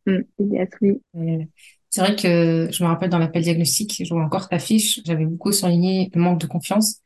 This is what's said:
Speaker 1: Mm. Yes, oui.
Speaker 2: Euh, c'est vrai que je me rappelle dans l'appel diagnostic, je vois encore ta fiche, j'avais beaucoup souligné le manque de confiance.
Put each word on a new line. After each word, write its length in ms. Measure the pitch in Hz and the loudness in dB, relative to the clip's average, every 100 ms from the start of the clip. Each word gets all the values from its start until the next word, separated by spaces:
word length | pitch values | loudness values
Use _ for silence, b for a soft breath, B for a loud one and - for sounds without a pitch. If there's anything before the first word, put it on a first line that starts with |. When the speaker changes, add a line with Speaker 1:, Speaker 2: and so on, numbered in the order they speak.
| - | -2
Speaker 1:
Mm. 140 | 190 - - 202 | -2 -2 -4 -2
Yes, 140 | 196 185 - | 0 -4 0
oui. 220 | 202 220 _ 165 | 0 0 _ -8
Speaker 2:
Euh, 280 | 165 160 160 _ b b - | -4 -4 -6 _ b b -8
c'est 100 | - | -2
vrai 140 | 190 208 | 0 2
que 520 | 180 170 165 165 165 | 2 4 4 2 0
je 120 | - | 0
me 60 | 170 | 0
rappelle 200 | 165 185 | 0 0
dans 100 | 170 | 0
l'appel 240 | 165 170 | 0 0
diagnostic, 600 | 170 170 165 - 214 - | 0 0 0 -2 -4 -8
je 80 | 165 | -4
vois 100 | 170 | -2
encore 260 | 156 190 190 | -2 -4 -2
ta 100 | 175 | -4
fiche, 420 | - 220 214 - 165 | 2 2 2 -2 -2
j'avais 180 | 165 | -2
beaucoup 280 | 160 170 - | -2 -2 -2
souligné 580 | 202 180 175 180 190 185 | 0 2 2 2 0 0
le 60 | 175 | 2
manque 200 | 175 175 | 2 2
de 60 | 160 | -2
confiance. 540 | 165 - 202 220 - | -6 -2 0 0 -2